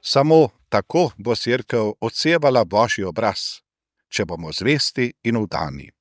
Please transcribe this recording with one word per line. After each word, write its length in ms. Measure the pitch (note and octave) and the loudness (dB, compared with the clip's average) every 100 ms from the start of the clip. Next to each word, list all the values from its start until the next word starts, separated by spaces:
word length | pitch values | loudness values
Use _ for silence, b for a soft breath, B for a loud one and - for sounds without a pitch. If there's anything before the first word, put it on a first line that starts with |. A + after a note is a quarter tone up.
Samo 480 | - C3+ D3 D#3+ C#3+ _ _ | 0 2 6 6 4 _ _
tako 420 | G#2+ - E3 E3+ - | -2 0 0 0 -2
bo 180 | G#2 A2+ | -4 -2
Cerkev 560 | - B2 - B2 G#2+ - | 0 -2 -2 -2 -2 -4
odsevala 640 | A2+ - D#3 E3 C#3+ B2+ G2 | -6 -2 0 2 4 4 2
Božji 380 | G2+ A#2 - | 2 2 0
obraz, 580 | F#2+ D#2+ A2 G2 - - _ _ _ _ _ | -4 -2 -2 -2 -10 -12 _ _ _ _ _
če 160 | - G2 | -6 -6
bomo 260 | E2+ E2 | -6 -8
zvesti 600 | D#2 A2 D3 - - B2 - | -4 0 0 -2 -2 -4 -4
in 140 | A#2 A#2 | -2 -2
vdani. 540 | G#2 C#2 D#2 C#2 - _ | -2 -4 -6 -10 -16 _